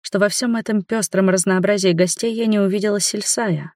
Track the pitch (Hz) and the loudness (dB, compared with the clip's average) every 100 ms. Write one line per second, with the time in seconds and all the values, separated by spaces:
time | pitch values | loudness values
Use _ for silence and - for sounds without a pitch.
0 | - 196 202 - 247 226 226 214 185 226 | -4 0 0 0 -2 -4 -2 -2 -2 -4
1 | 202 190 190 185 185 185 190 208 190 165 | -2 2 2 2 2 2 2 2 2 2
2 | 180 - 233 226 226 208 196 196 208 202 | 0 0 -4 -2 0 2 2 0 0 -2
3 | - 208 208 - 226 156 147 | -2 -4 -4 -2 0 -2 -6